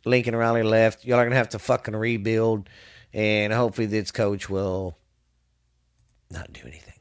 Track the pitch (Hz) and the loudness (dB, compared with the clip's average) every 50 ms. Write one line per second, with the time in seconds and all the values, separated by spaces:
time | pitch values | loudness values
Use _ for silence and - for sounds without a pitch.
0 | - 127 123 123 113 117 113 117 117 117 117 117 110 107 113 113 113 113 - - | -2 2 2 2 2 2 0 0 2 2 2 2 2 4 4 6 4 4 2 0
1 | - 123 123 120 120 117 127 131 113 - - 104 - - 123 - - - 107 107 | -4 0 2 2 4 4 2 0 0 0 -4 -8 -2 -2 -2 -2 -2 -4 -6 -4
2 | 110 117 117 107 98 113 113 110 113 113 110 107 98 - - - - - - - | -2 -2 -2 -2 -2 0 0 2 2 2 0 0 -4 -8 -18 -20 -20 -20 -20 -20
3 | - _ - 107 107 107 107 107 104 104 110 120 123 113 - - 113 104 104 107 | -20 _ -6 -2 0 2 2 2 0 0 0 0 0 0 0 -2 -2 -2 -2 -2
4 | 98 - - - 110 101 101 98 - - 98 95 101 95 92 95 95 90 82 _ | -4 -4 -4 -2 0 0 -2 -4 -6 -6 -4 -4 -2 -2 -4 -4 -6 -8 -10 _
5 | _ _ _ _ _ _ _ _ _ _ _ _ _ _ _ _ _ _ _ _ | _ _ _ _ _ _ _ _ _ _ _ _ _ _ _ _ _ _ _ _
6 | _ _ _ _ _ - 87 85 - - - - - 60 80 - - - - _ | _ _ _ _ _ -18 -14 -14 -14 -14 -16 -20 -20 -20 -20 -20 -20 -20 -20 _